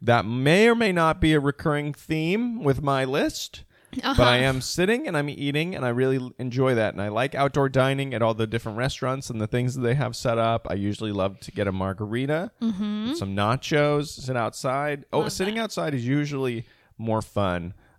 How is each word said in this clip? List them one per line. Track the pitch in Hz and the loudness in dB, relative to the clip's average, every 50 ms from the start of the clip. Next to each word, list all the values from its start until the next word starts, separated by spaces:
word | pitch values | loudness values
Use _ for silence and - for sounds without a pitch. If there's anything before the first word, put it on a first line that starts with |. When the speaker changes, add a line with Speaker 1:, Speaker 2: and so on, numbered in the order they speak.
Speaker 1:
That | - 120 117 - - | 2 4 4 4 4
may | 110 117 127 131 147 165 196 220 233 | 2 -2 0 4 4 6 6 6 6
or | 233 | 6
may | 233 233 202 180 | 4 2 2 2
not | 170 160 160 156 185 | 4 4 2 2 2
be | 175 160 156 | 2 4 4
a | 147 | 4
recurring | 139 143 143 - - 165 147 147 147 147 147 | 4 2 0 0 0 -2 0 0 -2 -4 -6
theme | - - - 160 156 156 165 190 220 247 240 226 226 - | -8 -6 -4 -2 0 0 0 0 0 0 -2 -2 0 2
with | 139 135 131 | 2 2 2
my | 147 143 139 131 131 | 2 0 2 2 0
list, | 127 135 156 262 311 - - - - - - - - _ _ _ _ | 0 0 0 0 0 -2 -6 -10 -12 -12 -16 -20 -20 _ _ _ _
but | - - - | -8 -4 -2
Speaker 2:
Uh-huh. | 262 277 127 123 | 0 2 4 6
Speaker 1:
I | 123 123 127 | 6 6 4
am | 131 135 131 131 | 4 2 2 0
sitting | 123 - - - 175 196 233 254 320 - | -2 -4 -2 0 2 2 2 0 0 -2
and | - 147 | -2 -2
I'm | 143 147 | -2 -2
eating, | - - 139 143 139 151 160 180 - | -4 -4 -4 -2 0 0 -2 -2 -4
and | - 131 | -4 -2
I | 123 | -2
really | 120 123 131 131 135 135 | 0 2 2 2 2 0
l-, | 127 123 - - | -2 -6 -8 -8
enjoy | 127 127 117 131 131 131 127 | -6 -4 0 2 4 4 4
that. | 113 107 98 - | 4 2 2 0
And | 92 | -2
I | 101 104 | -4 -4
like | 104 113 131 139 - | -2 -2 -2 -2 0
outdoor | 131 143 139 - 147 139 135 | 0 0 2 2 2 2 2
dining | 131 131 131 135 135 139 135 135 123 | 4 2 2 2 2 -2 -2 -2 -2
at | 110 117 | 0 2
all | 113 113 | 2 2
the | 110 113 107 | 2 0 -2
different | 110 113 - 117 104 110 | -2 -4 -4 -6 -4 -2
restaurants | 127 135 - - 135 127 131 135 - - | -2 -2 -2 -4 -4 -4 -4 -4 -6 -6
and | 117 110 | -6 -4
the | 107 104 | -4 -2
things | - 120 123 127 120 | 0 0 0 0 -2
that | 131 | 0
they | 120 117 123 | 0 0 2
have | 147 123 117 117 | 2 0 -2 -4
set | - - 127 117 113 | -2 -2 0 2 2
up. | 113 113 113 113 - - | 2 2 0 0 -2 -4
I | 87 | -4
usually | 101 98 104 101 - 110 107 | -2 -2 -2 -4 -4 -4 -4
love | 101 98 95 98 95 - | -2 0 0 -2 -2 -6
to | - - | -16 -8
get | - - 101 98 | -4 -2 -2 0
a | |
margarita, | 92 95 95 98 95 98 107 104 110 120 135 139 151 160 190 226 - - | 0 0 -2 -4 -4 -4 -6 -4 -4 -2 -2 -2 -2 -2 -4 -6 -8 -4
Speaker 2:
Mm-hmm. | 233 226 202 185 214 208 208 208 214 240 302 | -4 -4 -2 -2 -4 -4 -4 -4 -4 -4 -4
Speaker 1:
some | 339 101 98 95 | -4 -4 -4 -2
nachos, | 101 104 107 123 131 - - 165 147 147 147 147 147 143 151 | 0 0 0 0 0 -2 0 2 2 2 2 2 0 -2 -4
sit | - - 139 127 131 120 | -8 -10 -8 -4 -4 -2
outside. | 113 107 - - - 135 127 139 147 147 147 143 131 - - | -2 -4 -4 -6 -4 -4 -2 -2 -2 -4 -6 -8 -6 -2 0
Oh, | 139 | 0
Speaker 2:
Love | - - | 0 0
Speaker 1:
sitting | - - 190 202 220 | -2 -2 -2 -2 -2
Speaker 2:
that. | 226 226 | -4 -4
Speaker 1:
outside | 214 - 196 165 160 143 | -6 -4 -4 -4 -2 -2
is | 127 117 | -2 0
usually | 123 139 147 147 147 143 135 131 127 117 113 113 - _ _ _ _ _ - | 0 0 0 0 -2 -2 -2 -2 -2 -2 -4 -6 -10 _ _ _ _ _ -8
more | 110 113 110 107 107 | -4 0 0 0 -2
fun, | - - 104 101 92 90 87 85 90 - - _ _ _ | -2 -2 0 0 0 0 -2 -4 -8 -10 -14 _ _ _